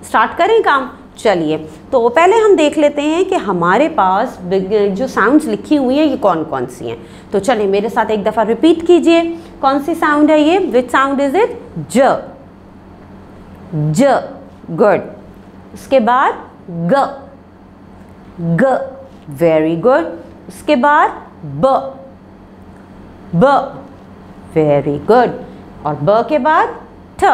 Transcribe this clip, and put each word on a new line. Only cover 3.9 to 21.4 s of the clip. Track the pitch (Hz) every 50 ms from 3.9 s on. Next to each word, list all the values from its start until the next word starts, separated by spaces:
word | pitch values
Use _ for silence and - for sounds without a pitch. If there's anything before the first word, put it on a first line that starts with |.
| - - 196 185 185 196 233 254 247 - 190
बिग-, | 175 180 190 190 185 208 214 202 208
जो | 190 190 262
sounds | 262 - - 202 214 277 311 302
लिखी | 233 214 196 - - 302
हुई | 294 269 247 262
हैं | 285 311
ये | 302 262
कौन | - - 202 175 165 151
कौन | 156 - 131 123
सी | 123 - - 110 120
हैं। | 117 - - - - - - - -
तो | 202
चलिए | 190 - 254 214 208
मेरे | 190 196 202 202 226
साथ | - 254 220 208
एक | 220 214 190
दफ़ा | 220 214 226 220
repeat | 196 226 226 302 320 339 330 -
कीजिए, | - 349 339 247 311 339 330 339 339 330 - - - - - -
कौन | 269 269 285 277
सी | - 330
sound | 330 339 311 294 294 302 294
है | 311 302
ये? | 302 302 339 392
Which | 392 294 214 247 254 254 -
sound | 294 269 269 277 262 277 285
is | 262
it? | 359 466 480 453 - - - - 170 147 - -
J, | 226 277 240 170 131 - - - - - - - - - - - - - - - - - - - - - - - - - - - - - - -
ज, | 151 151 151 151 156 269 285 240 175 - - - - - - - - - -
Good। | 170 156 - 208 185 143 - - - - - - - - - - - - - - -
उसके | - - - 269 269
बाद | 226 220 247 254 285 392 480 - - - - - - -
ग, | 175 170 165 175 254 277 - - - - - - - - - - - - - - - - - - - - - - - - - - - -
ग, | 170 170 165 160 - 269 254 - - - - - - - - - - - 147
very | 131 170 165 160 160 156 160 165 165 160
good। | 240 262 302 330 - - - - - - - - -
उसके | - - - - 302
बाद | 254 240 294 294 311 349 427 381 - - - - -